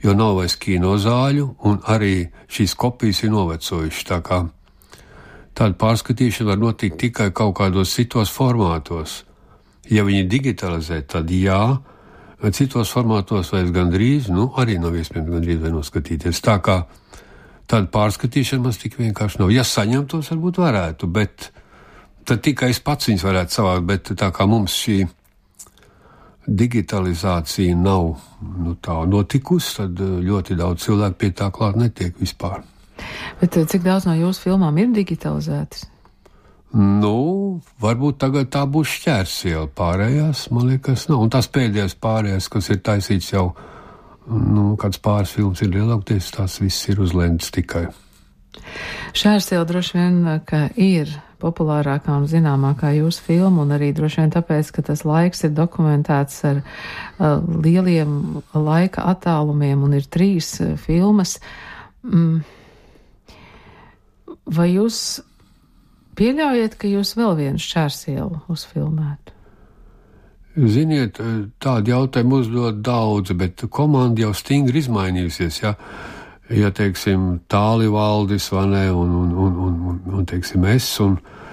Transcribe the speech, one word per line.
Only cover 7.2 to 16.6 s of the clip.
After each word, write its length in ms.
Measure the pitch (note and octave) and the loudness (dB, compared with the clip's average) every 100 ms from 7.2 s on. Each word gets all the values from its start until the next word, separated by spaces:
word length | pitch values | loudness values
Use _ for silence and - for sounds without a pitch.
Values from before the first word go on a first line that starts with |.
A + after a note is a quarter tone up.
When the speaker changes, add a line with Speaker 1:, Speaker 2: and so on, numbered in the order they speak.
| G#2 F#2 | -2 0
Speaker 1:
kaut 220 | G#2+ F#2 | -2 2
kādos 340 | G2 F#2 F#2 | 0 2 0
citos 400 | - A#2+ B2 G#2 | 0 0 0 -2
formātos. 920 | - C3 A#2+ F#2+ E2 D#2 E2+ D#2 - - _ _ - _ _ - | 0 0 2 2 0 -4 -8 -8 -12 -18 _ _ -20 _ _ 0
Ja 140 | G#2+ G2+ | 2 4
viņi 160 | G2+ F#2 | 2 2
digitalizē, 680 | A#2+ C3+ G2+ F#2+ E2+ D#2+ E2 | 0 0 -4 -4 -4 -4 -6
tad 240 | D2 F2+ D#2+ | -6 -6 -2
jā, 320 | F#2 F#2+ F#2+ A2 C3+ - - - - - - | 0 2 2 2 0 -4 -20 -20 -20 -20 -4
bet 160 | A2+ G2 | -2 0
citos 320 | C#3 B2 A2 | 0 0 -2
formātos 640 | - A#2 G#2+ F#2+ G#2 E2+ | 0 0 0 0 -2 -2
vairs 240 | G2 F2+ F2+ | 0 0 2
gandrīz, 560 | F2+ F2 A#2 C#3+ A#2 | 2 2 2 2 0
nu, 160 | F2+ B2 - | 0 0 0
arī 240 | B2 F#2+ | 0 0
nav 160 | E2+ E2+ | -2 -4
iespējams 400 | E2 - D#2+ E2+ | -4 -6 -4 -2
gandrīz 240 | E2+ E2+ | 0 -2
vai 160 | D#2+ D#2+ | -2 -4
noskatīties. 640 | D2 - D2+ D#2 F2 E2+ | -4 -6 -4 -4 -2 -2
Tā 160 | - G#2 | 0 2